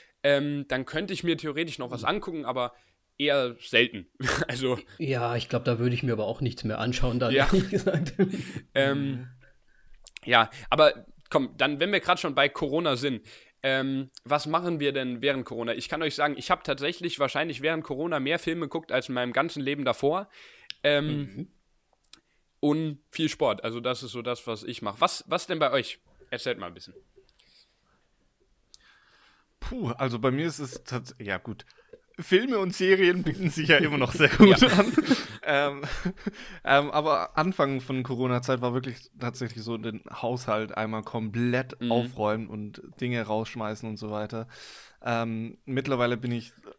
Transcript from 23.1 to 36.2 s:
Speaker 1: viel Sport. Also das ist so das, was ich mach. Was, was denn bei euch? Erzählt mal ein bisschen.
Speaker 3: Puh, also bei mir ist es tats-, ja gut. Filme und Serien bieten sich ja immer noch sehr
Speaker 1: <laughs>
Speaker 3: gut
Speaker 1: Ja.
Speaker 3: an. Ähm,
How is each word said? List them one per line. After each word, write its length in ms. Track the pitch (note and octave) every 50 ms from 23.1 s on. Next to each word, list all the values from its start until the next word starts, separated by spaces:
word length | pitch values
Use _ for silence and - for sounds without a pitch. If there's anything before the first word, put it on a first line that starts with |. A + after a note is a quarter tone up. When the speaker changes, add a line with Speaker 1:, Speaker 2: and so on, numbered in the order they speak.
Speaker 1:
viel 180 | - - D#3+ D3+
Sport. 360 | - - D#3 B2 G#2 F#2 -
Also 160 | A2+ A2+ A#2+
das 220 | A#2+ B2+ B2+ B2 C3+
ist 100 | A#2+ G2+
so 100 | B2 A#2
das, 240 | B2 B2 - -
was 160 | - A2+ G#2+ G#2+
ich 200 | - A#2+ - -
mach. 180 | G#2 G2+ A2+
Was, 240 | D#3 F#3 - - -
was 200 | - D#3+ F3+ -
denn 120 | - F3+ D#3+
bei 140 | D#3 C3+ C3
euch? 280 | C3+ A#2 - - - _ _ _ _ - _
Erzählt 280 | - A#2+ - C3 A#2+ -
mal 80 | F#2+
ein 80 | F2 F2
bisschen. 200 | F2+ - - F#2 G4 _ _ _ - _ _ _ _ _ _ _ _ _ _ _ _ _ _ _ _ _ _ _ _ _ _ _ _ _ _ _ _ _ _ - _ _ _ _ _ _ _ _ _ _ _ _ _ _ _ _ _
Speaker 3:
Puh, 280 | - - B3 B3+ G3+ B2 A2+
also 260 | - C3+ C3 A#2 A#2
bei 120 | A2+ C3+
mir 160 | B2+ C#3 D#3+
ist 120 | E3+ - -
es 260 | D3 B2 - - -
tats-, 300 | - B2+ A#2+ B2 - - - A2+
ja 160 | G2+ G2 F#2
gut. 260 | - - G#2+ - - - _ _ _ _ - - _ _ _ -
Filme 400 | E3 - F#3 F#3+ A#3 C#4 B3 G#3
und 160 | F#3+ F3+ E3
Serien 480 | - F#3 F#3 F#3+ F#3+ F#3+ F3 F3 F3+ -
bieten 260 | F#3+ - G3 F#3+ E3
sich 180 | C#3+ D#3+ D#3 -
ja 80 | E3
immer 220 | C#3+ D3 D3+ D3 C#3+
noch 140 | C3 A#2+ -
sehr 160 | - - C#3
Speaker 1:
<laughs> 100 | - -
Speaker 3:
gut 200 | G#3+ G3 F3+ -
Speaker 1:
Ja. 80 | B3 C4
Speaker 3:
an. 240 | - F3 G3+ A3+ - - D4+ - C4 - - - - - -
Ähm, 400 | - D3 C#3 C#3+ C#3+ C#3+ C#3 C#3+ D3 - - - F3 F#3 -